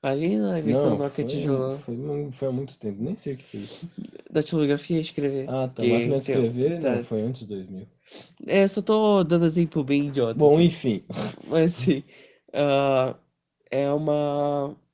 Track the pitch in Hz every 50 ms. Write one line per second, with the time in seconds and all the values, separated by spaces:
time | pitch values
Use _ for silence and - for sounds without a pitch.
0 | - 139 135 139 156 170 202 214 214 196 185 170 156 - - 262 - - 110 -
1 | 139 139 - - 110 120 139 143 143 147 139 131 131 131 135 139 147 - 120 120
2 | 139 147 143 147 147 143 127 - 139 135 127 127 139 135 - _ - 107 101 98
3 | 113 147 196 - - - 139 127 - - - 107 101 107 - - - 170 _ -
4 | - - - - - - - 156 151 - - 165 151 139 143 143 - - 175 160
5 | 156 160 - - 143 139 135 135 131 135 127 131 131 127 131 - 120 120 120 117
6 | 117 120 143 135 135 - 135 135 123 117 120 123 127 156 170 170 156 135 123 120
7 | 120 - 117 110 107 117 127 123 113 101 104 98 92 92 95 92 104 - _ _
8 | _ _ - - - - _ _ - - - 196 196 196 196 214 196 - 220 214
9 | 220 214 208 196 180 156 170 170 170 165 156 175 175 156 - 160 143 131 143 143
10 | 143 143 135 135 123 113 113 117 147 147 147 160 170 170 170 - - 131 110 92
11 | - - - - 104 107 - - - - 131 165 160 170 175 - 123 156 151 135
12 | 139 _ - - - - _ _ _ - - - 143 143 139 139 139 139 135 131
13 | 131 131 - - _ _ _ _ _ _ _ _ _ _ - 135 139 139 143 147
14 | 156 151 147 147 147 147 143 147 147 143 143 143 139 139 - _ _ _